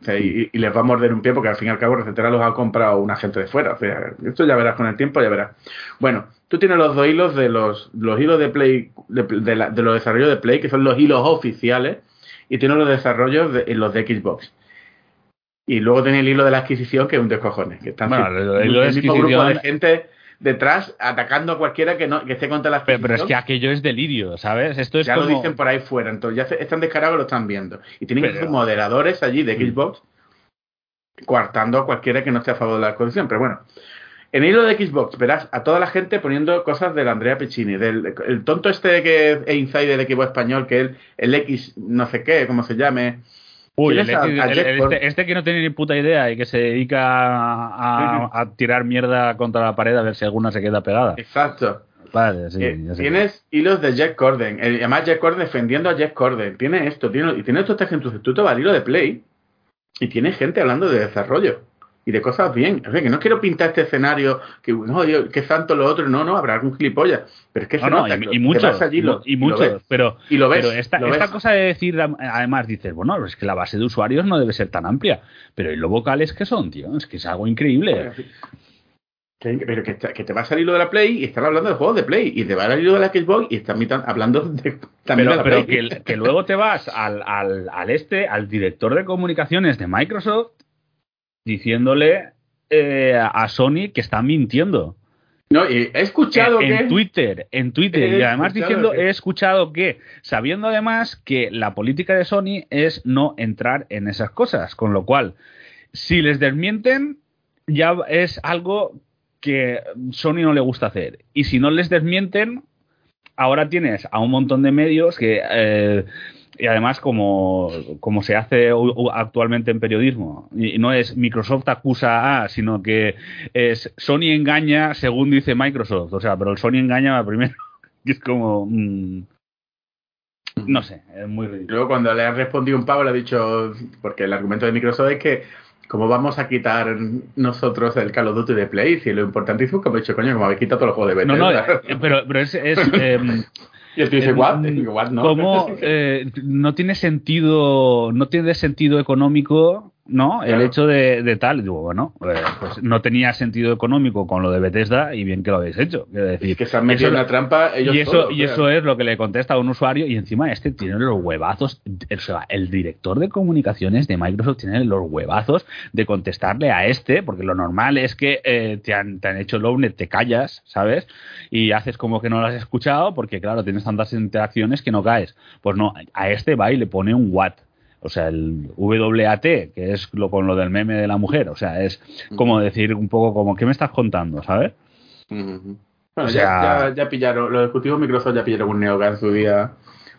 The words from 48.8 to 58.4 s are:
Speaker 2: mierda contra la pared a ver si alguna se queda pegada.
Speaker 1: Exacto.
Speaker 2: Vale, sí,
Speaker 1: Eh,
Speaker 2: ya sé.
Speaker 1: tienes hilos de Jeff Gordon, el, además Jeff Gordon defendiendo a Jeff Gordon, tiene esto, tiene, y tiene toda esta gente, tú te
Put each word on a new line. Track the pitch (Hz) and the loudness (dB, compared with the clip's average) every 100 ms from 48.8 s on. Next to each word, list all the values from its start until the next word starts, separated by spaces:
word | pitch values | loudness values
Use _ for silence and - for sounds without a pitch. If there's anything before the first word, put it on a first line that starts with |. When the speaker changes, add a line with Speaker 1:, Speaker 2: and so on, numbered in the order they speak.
Speaker 2:
mierda | 120 123 123 123 120 117 | 0 0 0 2 0 0
contra | 120 117 | -2 0
la | 113 107 | 0 0
pared | 113 120 | 2 2
a | |
ver | 110 | 0
si | 107 104 | -2 -2
alguna | 110 113 | 0 -2
se | 107 | -2
queda | 104 104 | 0 -2
pegada. | 101 110 120 85 | 0 0 0 -2
Speaker 1:
Exacto. | - 143 147 - 113 98 _ _ - | -4 -2 -2 -2 -4 -4 _ _ -4
Speaker 2:
Vale, | 113 113 90 85 | 0 0 0 -6
sí, | 92 | -4
Speaker 1:
Eh, | 95 80 80 | -4 -4 -8
Speaker 2:
ya | |
sé. | 87 | -4
Speaker 1:
tienes | 139 180 202 - _ | 0 0 0 -4 _
hilos | 151 175 185 | 0 2 2
de | 147 | 2
Jeff | 123 156 117 | 0 0 2
Gordon, | 131 131 107 104 | 2 2 -2 -4
el, | 117 120 | -2 0
además | 120 143 160 | 0 0 0
Jeff | 160 | 0
Gordon | 165 180 | 0 -2
defendiendo | 165 127 117 143 175 | -4 -2 -2 0 0
a | 160 | 0
Jeff | 151 | -2
Gordon, | - 131 117 101 95 | 0 0 0 -6 -4
tiene | 131 180 147 | -2 0 -2
esto, | 147 117 | -2 -4
tiene, | 127 160 | -2 -2
y | - | -2
tiene | - 147 | -2 0
toda | 196 | 0
esta | 202 185 | -2 -2
gente, | 160 127 107 | -4 -6 -6
tú | 135 | -2
te | 131 | 2